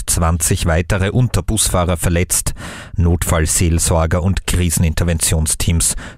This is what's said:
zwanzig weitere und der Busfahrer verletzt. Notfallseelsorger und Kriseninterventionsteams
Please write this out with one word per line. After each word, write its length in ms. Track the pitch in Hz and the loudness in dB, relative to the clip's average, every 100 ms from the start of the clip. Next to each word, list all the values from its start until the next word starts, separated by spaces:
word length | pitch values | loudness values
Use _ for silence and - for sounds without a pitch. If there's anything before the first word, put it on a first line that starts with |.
| - | -2
zwanzig 600 | - 82 85 - 98 85 | 0 0 0 0 0 0
weitere 440 | 82 - 101 95 | 0 0 0 0
und 260 | 123 123 - | 0 0 0
der 60 | |
Busfahrer 540 | - 110 - 92 87 87 | 0 -2 0 0 0 0
verletzt. 580 | 95 85 90 - - - - - - - | 0 0 0 -2 -4 -6 -10 -14 -8 0
Notfallseelsorger 1300 | 85 87 - 85 78 - 90 82 - 85 82 90 | 2 2 0 0 2 2 2 2 2 2 2 0
und 240 | 92 90 - | 0 -2 -2
Kriseninterventionsteams 1500 | 90 87 - 85 - 87 82 - 80 78 - - 85 - - - | 0 0 2 0 2 0 0 0 0 0 0 0 2 0 -2 -10